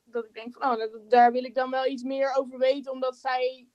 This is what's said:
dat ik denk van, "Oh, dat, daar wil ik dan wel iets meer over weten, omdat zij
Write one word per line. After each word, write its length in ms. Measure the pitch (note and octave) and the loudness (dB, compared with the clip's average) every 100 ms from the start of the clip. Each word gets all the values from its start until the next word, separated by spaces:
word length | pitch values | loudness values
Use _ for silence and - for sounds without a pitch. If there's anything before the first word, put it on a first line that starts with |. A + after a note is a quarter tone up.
dat 200 | _ A#3 | _ -10
ik 100 | A3 | -10
denk 180 | A3+ A#3 - | -14 -14 -4
van, 140 | C#4 | -2
"Oh, 60 | A3+ | 0
dat, 320 | A3 A3 G#3+ | -4 -8 4
daar 220 | A#3+ A#3+ | 6 6
wil 120 | B3 | 4
ik 100 | B3+ | -4
dan 160 | C4 B3+ | -4 -2
wel 160 | C4 C4 | 0 -2
iets 160 | C4 | -4
meer 320 | B3 C4+ C4+ | -6 -2 0
over 240 | C4+ C4 B3+ | 0 -2 0
weten, 340 | C4 C#4+ C4+ | 0 0 -4
omdat 240 | C4 B3+ B3 | -6 -6 -4
zij 520 | C4 B3+ B3+ C4 B3 | -4 -2 -2 -6 -20